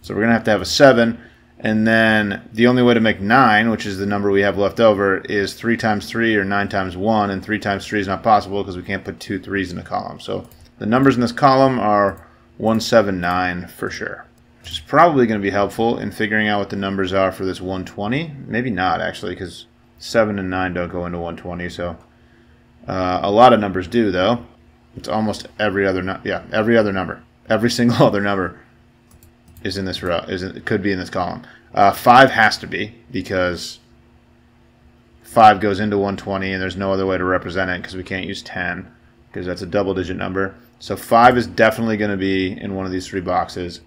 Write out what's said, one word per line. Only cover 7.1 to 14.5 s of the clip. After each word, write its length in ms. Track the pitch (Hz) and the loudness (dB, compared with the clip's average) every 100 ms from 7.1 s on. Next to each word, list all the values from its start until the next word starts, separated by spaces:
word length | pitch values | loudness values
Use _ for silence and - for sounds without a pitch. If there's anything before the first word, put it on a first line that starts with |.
| 110 101 | 0 0
and 100 | 95 | -4
three 200 | 90 107 | -4 -4
times 260 | 107 98 - | -4 -6 -4
three 140 | 107 | -4
is 80 | 95 | -2
not 160 | 92 | -2
possible 400 | 117 104 95 101 | 2 2 2 -6
'cause 120 | 98 90 | -6 -10
we 60 | |
can't 220 | 87 98 | -8 -8
put 160 | 98 85 | -8 -14
two 180 | - 98 | -8 -8
threes 320 | 95 98 90 | -4 -4 -4
in 80 | 90 | -8
a 40 | |
column. 340 | 92 92 - 76 | -8 -8 -8 -14
So 300 | - 95 - - - _ | -8 -8 -10 -20 -20 _
the 60 | 104 | -2
numbers 280 | 123 135 | 2 2
in 60 | 120 | 2
this 100 | 117 | -2
column 480 | - 143 131 135 123 | 2 2 4 4 2
are 480 | 104 104 98 85 - _ _ - | 2 2 2 -2 -18 _ _ -4
one, 220 | 107 110 | 0 0
seven, 400 | - 117 101 92 | 4 4 4 -2
nine 480 | 87 90 90 87 90 | -2 -2 -2 -6 -12
for 220 | - 101 | -10 -10
sure, 340 | - - - - _ _ | -8 -12 -12 -18 _ _